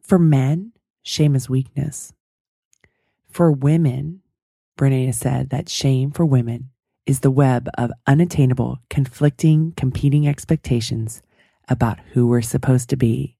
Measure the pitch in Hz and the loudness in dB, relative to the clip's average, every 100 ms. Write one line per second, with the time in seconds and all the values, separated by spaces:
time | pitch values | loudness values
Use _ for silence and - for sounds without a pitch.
0 | - 190 160 139 131 160 220 _ _ _ | 2 4 6 4 2 -2 -6 _ _ _
1 | - - 147 135 - 131 131 139 147 - | -12 0 2 2 0 -4 -4 -6 -8 -8
2 | - _ _ _ _ _ _ _ _ _ | -18 _ _ _ _ _ _ _ _ _
3 | _ _ _ - 170 139 139 160 156 123 | _ _ _ 2 2 4 2 2 0 -2
4 | 147 185 _ _ _ _ _ - 139 131 | -8 -12 _ _ _ _ _ -2 0 2
5 | 127 117 135 131 135 127 - - 139 131 | 0 -2 -2 -2 -4 -6 -6 -4 0 0
6 | 135 147 165 131 117 120 127 _ _ _ | -2 -2 2 2 0 -8 -12 _ _ _
7 | - 135 139 131 135 123 123 - 120 - | -4 0 2 2 2 2 -4 -6 -6 -4
8 | - 139 175 - 131 127 120 127 _ - | 0 2 2 2 0 0 -4 -6 _ -4
9 | 135 - 147 - 160 156 160 165 131 - | -4 0 -2 2 2 2 0 -4 -4 -2
10 | 143 147 147 143 - 160 - 123 113 117 | 0 0 0 -4 -4 -4 -2 -4 -2 -6
11 | 113 - _ _ _ _ - 123 117 104 | -8 -12 _ _ _ _ -6 -2 -2 -4
12 | - 131 120 120 117 135 131 127 123 131 | -6 0 2 2 0 -4 0 0 0 -2
13 | 117 120 139 | 0 0 -6